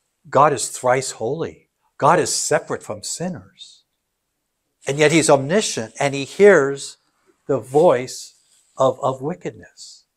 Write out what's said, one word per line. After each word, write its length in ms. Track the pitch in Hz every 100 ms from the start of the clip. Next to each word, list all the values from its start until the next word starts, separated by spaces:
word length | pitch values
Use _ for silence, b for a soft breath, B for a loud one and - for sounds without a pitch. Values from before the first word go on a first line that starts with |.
| _ _ 151
God 240 | 131 151
is 160 | 127 -
thrice 440 | - 127 131 131
holy. 560 | - 113 156 120 80 _ _ _ -
God 200 | 139 160
is 160 | 120
separate 480 | - - 151 - 131
from 220 | - 107
sinners. 680 | - - 185 143 95 _ - _ _ _ _ _ _ _ _ _ _ _ -
And 120 | 143
yet 140 | 151
he's 180 | 160 156
omniscient 640 | 139 135 196 - - 110 -
and 140 | 139
he 100 | 139
hears 760 | 135 - 202 180 139 139 - - _ _ _ _ -
the 120 | 131
voice 760 | 117 139 175 123 127 - - _ _ _ _ -
of, 220 | 131 -
of 200 | 135 131
wickedness. 840 | 139 180 165 110 - _ - - _